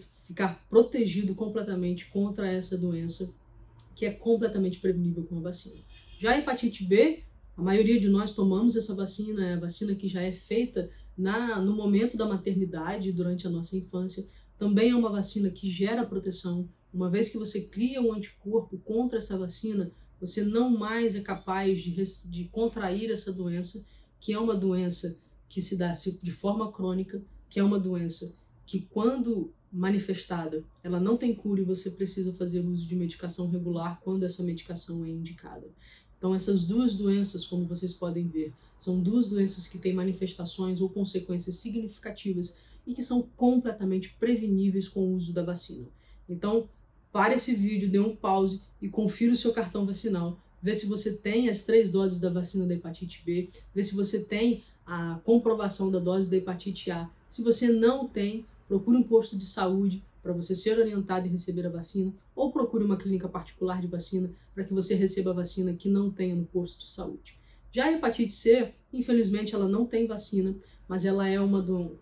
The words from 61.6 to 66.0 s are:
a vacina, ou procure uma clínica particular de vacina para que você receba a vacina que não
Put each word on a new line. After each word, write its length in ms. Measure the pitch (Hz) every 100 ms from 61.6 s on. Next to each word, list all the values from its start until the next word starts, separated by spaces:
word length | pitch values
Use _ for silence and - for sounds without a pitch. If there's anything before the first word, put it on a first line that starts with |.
| 175
a 20 |
vacina, 420 | 170 170 196 190 - _ -
ou 160 | 269
procure 320 | 285 240 226
uma 140 | 202 190
clínica 320 | 196 190 180
particular 500 | 180 - - 185 185
de 80 | 180
vacina 440 | 180 - 190 180 - - 196
para 80 |
que 100 | 196
você 220 | 190 180 190
receba 340 | 190 196 185
a 60 | 180
vacina 380 | 175 - 185
que 140 | 175 196
não 220 | 196